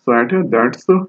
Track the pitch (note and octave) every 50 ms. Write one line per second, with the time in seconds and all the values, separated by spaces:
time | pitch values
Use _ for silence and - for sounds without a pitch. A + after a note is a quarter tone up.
0 | - B2+ A#2+ A#2+ A#2+ A#2+ F#2+ F#2 F2+ - A2+ A2+ A#2 B2 A#2+ - - - F#3 F#3
1 | F#3+